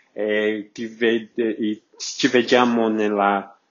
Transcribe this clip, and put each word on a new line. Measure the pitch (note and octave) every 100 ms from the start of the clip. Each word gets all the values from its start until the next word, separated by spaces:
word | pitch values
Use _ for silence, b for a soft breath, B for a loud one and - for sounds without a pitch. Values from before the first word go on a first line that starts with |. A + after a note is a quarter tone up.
| b
E | - G#2+ G#2+ G#2+ G#2+ G2+
ti | - A2+
ved-, | A2 A#2 A#2 A2 -
e | A#2 G#2+ A2 G#2+ _ -
ci | - - C3+
vediamo | B2 A#2 B2 B2 A#2 A2+
nella, | A2 G#2+ G#2 G2+ G2+ G2 - _